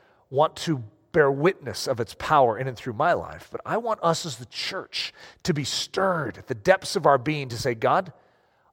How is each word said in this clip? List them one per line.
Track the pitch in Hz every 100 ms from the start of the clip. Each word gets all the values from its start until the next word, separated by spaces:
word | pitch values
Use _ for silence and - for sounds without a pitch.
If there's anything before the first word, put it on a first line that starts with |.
| _ _ _
want | 131 151 -
to | - 139 107 _ _
bear | 165 139
witness | 139 170 - 131 - 139
of | 120
its | 113 -
power | - 151 123 107
in | 131
and | 110
through | 131
my | 110 165
life, | 123 76 82 -
but | - -
I | 196
want | 233 -
us | 170 160 170
as | 117
the | 120
church | - - 190 127 - - - - -
to | -
be | 147
stirred | 135 - - - 190 170 127 -
at | -
the |
depths | 120 170 190 - 190
of | 147
our | 139
being | 120 151 135
to | 117
say, | 131
"God, | 117 123 160 185 - _ _ _ _ _